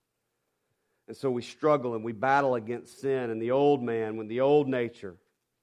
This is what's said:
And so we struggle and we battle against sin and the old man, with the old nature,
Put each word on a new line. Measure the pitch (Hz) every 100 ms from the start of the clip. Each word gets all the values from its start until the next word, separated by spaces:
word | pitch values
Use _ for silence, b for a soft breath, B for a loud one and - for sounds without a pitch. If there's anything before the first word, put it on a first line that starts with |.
| _ _ _ _ _ _ _ _ _ _ -
And | 113
so | 135
we | 123
struggle | - - 151 147 123
and | 113
we | 113
battle | 107 131 139 139
against | 123 107 120 - -
sin | 135 131 120
and | 110
the | 117
old | 135 143 139
man, | 120 113 110 110
with | 107
the | 120
old | 139 147 135
nature, | 127 117 - 95 87 _ _ _ _